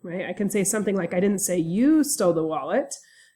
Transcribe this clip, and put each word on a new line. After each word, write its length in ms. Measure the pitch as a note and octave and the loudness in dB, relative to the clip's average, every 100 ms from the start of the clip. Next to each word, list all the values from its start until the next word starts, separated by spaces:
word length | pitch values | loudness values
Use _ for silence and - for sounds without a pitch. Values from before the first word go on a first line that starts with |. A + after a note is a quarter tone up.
right? 240 | F#3+ F3 D3 | -8 -8 -6
I 60 | |
can 180 | F3+ G3+ | -4 -2
say 140 | G#3 | 0
something 320 | F#3 A3 G3+ G3 | 0 0 0 -2
like, 180 | E3+ | -2
I 60 | F3+ | 0
didn't 200 | G3 G3+ | 0 2
say 180 | F#3+ F3+ | 0 0
you 460 | E3 F3+ C4 D#4 | 0 2 4 4
stole 280 | D4 - F#3+ | 2 2 2
the 120 | E3 | 2
wallet 500 | D#3+ D#3 C#3 G3+ D4 - - _ - | 0 -4 -2 -2 -2 -8 -18 _ -20